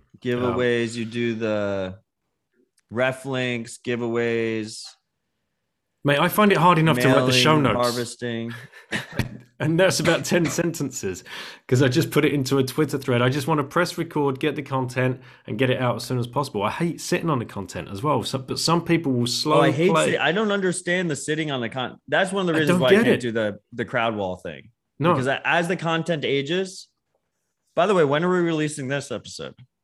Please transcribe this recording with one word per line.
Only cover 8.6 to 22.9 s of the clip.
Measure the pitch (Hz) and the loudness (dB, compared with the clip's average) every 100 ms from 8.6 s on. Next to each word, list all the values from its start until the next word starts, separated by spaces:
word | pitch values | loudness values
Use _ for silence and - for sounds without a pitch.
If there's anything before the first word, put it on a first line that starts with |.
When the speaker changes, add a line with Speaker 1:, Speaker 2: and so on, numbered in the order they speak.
| 123 - - | -16 -20 -8
Speaker 2:
<laughs> | - - - - - - - | -8 -6 -6 -6 -10 -18 -4
And | 139 165 | 0 4
that's | 185 - | 4 4
about | 170 151 | 2 0
ten | 135 175 151 | 2 0 2
sentences | - 175 160 139 - 98 90 - - - - - | 0 -2 -4 -6 -6 -8 -8 -12 -16 -16 -18 0
'cause | 123 | 4
I | 135 | 4
just | 135 165 | 4 2
put | 147 | 2
it | 147 | 2
into | 143 127 139 | 2 0 0
a | |
Twitter | 131 - 156 143 | 0 0 -2 -2
thread. | - 120 | 0 2
I | 127 | 2
just | 143 131 | 0 0
wanna | 151 | -2
press | 127 165 170 - | 0 0 0 -2
record, | 165 156 139 131 | -4 -2 -2 0
get | 151 151 | -4 -4
the | |
content, | 135 131 127 127 127 131 - - - | -4 -4 -2 0 0 -2 -10 -18 -10
and | 107 | -2
get | 127 | 0
it | 123 | 2
out | 127 110 | 0 -2
as | |
soon | - 127 | -4 -4
as | 120 | -2
possible. | 139 143 139 | -4 -4 -2
I | - | -2
hate | - 170 135 | -2 -4 -4
sitting | - 175 165 | -4 -2 0
on | 135 | -2
the | 107 | -4
content | - 92 92 80 | -10 -10 -10 -10
as | 98 | -6
well. | 143 131 | -2 -2
So, | 98 131 | -2 -6
but | - 131 | -6 -4
some | 160 165 165 | 0 0 2
people | 165 143 | 0 2
will | 123 120 | 0 0
slow | - 151 151 | -2 2 4
Speaker 1:
Oh, | |
I | 139 | 4
hate | 131 175 | 4 2
Speaker 2:
play. | 160 151 | 4 2
Speaker 1:
sit-, | - | 2
I | 139 | 0
don't | 185 220 | 2 0
understand | 202 185 175 - 180 175 | 0 0 -2 -2 -2 -2
the | 139 | -4
sitting | - 151 151 | -4 -4 -2
on | 135 | -4
the | 113 | -4
con-, | 131 120 - - | -6 -8 -10 -2
that's | 156 185 | 0 0
one | 196 | 0
of | 180 | 0
the | |
Speaker 2:
I | 160 | 2
Speaker 1:
reasons | 151 180 | 2 4
Speaker 2:
don't | |
Speaker 1:
why | |
I | - | 6